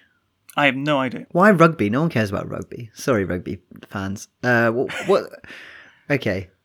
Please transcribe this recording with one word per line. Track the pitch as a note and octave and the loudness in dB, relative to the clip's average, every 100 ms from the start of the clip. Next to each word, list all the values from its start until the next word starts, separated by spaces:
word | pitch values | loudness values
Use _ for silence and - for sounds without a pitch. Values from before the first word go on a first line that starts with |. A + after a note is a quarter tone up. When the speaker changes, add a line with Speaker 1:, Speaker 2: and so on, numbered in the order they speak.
| _ _ _ _ _ - | _ _ _ _ _ 0
Speaker 1:
I | C#3+ | 0
have | C3 | 0
no | D3 C#3+ | -2 -2
idea. | C3 A2 - | -2 -6 -4
Speaker 2:
Why | F3 G3+ | 4 6
rugby? | F#3 E3+ D#3+ G#2 | 8 4 4 0
No | B2 | 0
one | E3 | 0
cares | B2+ G#2+ | 0 -2
about | G2 E2+ | -2 -6
rugby. | G2+ F#2 - A2+ - | -10 -10 -14 -16 -8
Sorry, | - A#2 F#2 | 0 0 0
rugby | F2+ - - _ - - | -4 -6 -10 _ -20 -12
fans. | G#2+ F#2+ G2+ - _ | -8 -6 -8 -12 _
Uh, | B2 A#2+ A#2 | 0 4 4
what, | A#2 C3+ - - | 2 -4 -6 0
what, | F#3 F#2 - - - - | 0 0 -14 -20 -20 -20
<laughs> | - - _ _ | -20 -20 _ _
okay, | C#3+ A#2 F#2+ F#2+ _ | -2 -2 -4 -8 _